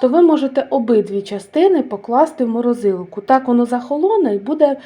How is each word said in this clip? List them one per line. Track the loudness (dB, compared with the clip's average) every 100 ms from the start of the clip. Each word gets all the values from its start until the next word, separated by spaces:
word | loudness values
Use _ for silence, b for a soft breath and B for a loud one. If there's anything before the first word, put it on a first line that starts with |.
то | 0
ви | 4
можете | 4 4 0 -4 -2
обидві | -2 0 0 0 -6
частини | -8 -10 -6 0 2 2
покласти | -2 -8 -4 0 0 0
в | -4
морозилку. | -2 -2 0 -2 -2 -6 -8
Так | 0 0 2
воно | 0 0
захолоне | -2 -4 -2 0 2 0
і | -2
буде | -4 2 2 0